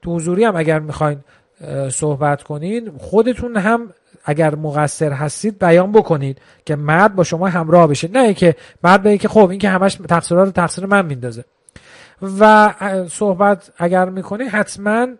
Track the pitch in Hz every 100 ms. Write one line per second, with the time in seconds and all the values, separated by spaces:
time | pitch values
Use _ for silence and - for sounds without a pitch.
0 | - 170 165 180 226 180 160 156 156 147
1 | 151 147 _ _ _ _ 156 139 135 127
2 | 156 143 147 143 - 147 165 226 226 143
3 | - 196 226 247 240 233 190 233 233 -
4 | _ _ - 147 160 147 156 143 147 -
5 | 156 139 151 - 214 202 180 170 190 214
6 | 196 156 139 135 _ _ - 147 147 160
7 | 214 196 170 165 190 175 160 175 165 143
8 | 165 226 247 190 180 147 - _ 185 196
9 | 202 202 214 220 196 196 202 185 190 -
10 | 156 170 - 170 196 185 170 - 196 202
11 | 180 135 123 113 - _ _ - _ -
12 | - _ 190 190 214 214 208 196 196 190
13 | 180 - 208 180 202 202 - _ 175 185
14 | 185 185 190 208 262 202 202 - 202 220
15 | 247 240